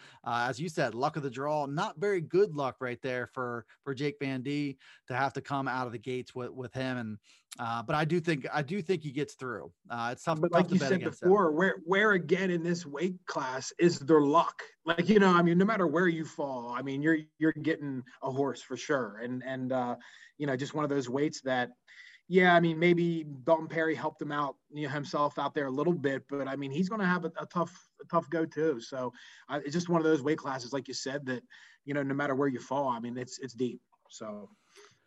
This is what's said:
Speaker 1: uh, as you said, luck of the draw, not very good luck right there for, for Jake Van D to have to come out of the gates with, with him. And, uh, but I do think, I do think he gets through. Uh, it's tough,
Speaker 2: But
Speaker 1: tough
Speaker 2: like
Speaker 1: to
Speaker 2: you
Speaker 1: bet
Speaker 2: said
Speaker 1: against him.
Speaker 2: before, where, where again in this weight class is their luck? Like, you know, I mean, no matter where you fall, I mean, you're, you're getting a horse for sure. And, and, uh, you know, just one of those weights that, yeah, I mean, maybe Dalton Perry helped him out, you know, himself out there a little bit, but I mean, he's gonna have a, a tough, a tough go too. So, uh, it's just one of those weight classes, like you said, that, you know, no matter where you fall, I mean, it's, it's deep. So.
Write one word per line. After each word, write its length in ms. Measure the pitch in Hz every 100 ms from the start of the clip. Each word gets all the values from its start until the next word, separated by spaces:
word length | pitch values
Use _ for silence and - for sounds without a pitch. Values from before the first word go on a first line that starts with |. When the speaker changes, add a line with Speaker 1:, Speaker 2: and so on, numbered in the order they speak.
| - -
Speaker 1:
uh, 220 | - 120 123
as 120 | 117
you 100 | 170
said, 240 | 160 131
luck 240 | 110 143 156
of 60 |
the 80 | 139
draw, 340 | 120 143 151 139
not 340 | 147 208 156
very 220 | 202 190
good 320 | 139 175 208
luck 220 | 147 135 -
right 200 | 127 120
there 240 | 135 127 120
for, 400 | - 123 117 - _
for 120 | - 131
Jake 220 | 147 143
Van 220 | 135 131
D 340 | 123 147 143 139 - - -
to 80 | 127
have 180 | 139
to 80 | 139
come 260 | - 139 135
out 200 | 127 127
of 40 |
the 60 | 117
gates 380 | 120 127 123 127
with, 160 | 123
with 200 | 127 123
him. 260 | 135 131 123
And, 200 | 110 104 _ _ - -
uh, 240 | 120 117
but 140 | 113 151
I 100 | 156
do 140 | 175
think, 260 | 165 151 -
I 80 | 147
do 180 | 139 202
think 220 | 170 185
he 80 | 151
gets 240 | 127 143
through. 380 | - 127 107 71 _ -
Uh, 200 | 120 117
it's 120 | 123
tough, 160 | - 160
Speaker 2:
But 120 | 170
Speaker 1:
tough 80 | 175
Speaker 2:
like 80 | 180
Speaker 1:
to 60 | 180
Speaker 2:
you 40 |
Speaker 1:
bet 100 | 139
Speaker 2:
said 80 | 185
Speaker 1:
against 260 | 123 -
him. 60 | 180
Speaker 2:
before, 220 | 202 170
where, 260 | 151 190 196
where 280 | 160 190 214
again 400 | 190 147 175 190
in 100 | 175
this 240 | 165 170 143
weight 300 | 143 185 180 -
class 480 | 160 131 131 - -
is 180 | 175 -
their 220 | 139 156
luck? 400 | 143 160 160 - - _ 160
Like, 240 | 170 170
you 100 | 208
know, 160 | 196 175
I 60 |
mean, 160 | 170 170
no 80 | 196
matter 220 | 220 170
where 200 | 156 185
you 180 | 160 156
fall, 480 | - 143 127 120 123
I 60 |
mean, 180 | 139 135
you're, 160 | 151 160 156 -
you're 140 | 156
getting 500 | 156 143 156 147 131 127 -
a 80 | 135
horse 300 | 131 139 117
for 160 | - 135
sure. 420 | - 143 110 104
And, 200 | 120 127
and, 280 | 127 131 127
uh, 240 | 127 123 120 - - - -
you 80 | 147
know, 100 | -
just 200 | 143 156
one 80 |
of 60 | 147
those 180 | 143 120
weights 320 | 135 151 147
that, 300 | 131 127 120 - _ - - - -
yeah, 260 | 180 180 175
I 40 |
mean, 180 | 170 160
maybe 480 | 175 175 170 165 151 139
Dalton 240 | 127 160 160
Perry 280 | 151 160 139
helped 260 | 151 -
him 100 | 147
out, 240 | 147 143 - _
you 160 | 147 147
know, 60 |
himself 460 | 147 135 151 147 147
out 160 | 143 156
there 100 | 139
a 60 |
little 220 | 131 156
bit, 300 | 160 139 131 -
but 180 | 143 135
I 80 | 139
mean, 160 | 139
he's 160 | 143 190
gonna 180 | 220 180
have 200 | 180 165
a, 60 | 160
a 80 | 151
tough, 420 | 180 165 - _ -
a 60 | -
tough 240 | 170 135
go 160 | 165 160
too. 340 | 147 160 123
So, 320 | 117 135 123 - - - -
uh, 100 | 131 147
it's 80 |
just 160 | 160 170
one 100 | 170
of 40 | 156
those 160 | 156
weight 160 | 131 156
classes, 340 | 143 131 120
like 160 | 139 131
you 60 |
said, 320 | 127 - 151 131
that, 180 | 123 - - - _
you 120 | 139 143
know, 80 |
no 100 | 139
matter 220 | 139 143 143
where 120 | 143
you 120 | 120
fall, 300 | - 135 139
I 100 | 117
mean, 180 | 117 123
it's, 220 | 123 -
it's 140 | 135
deep. 280 | 117 123 104 _ _ _
So. 420 | - 110 104 101 _ _ - - _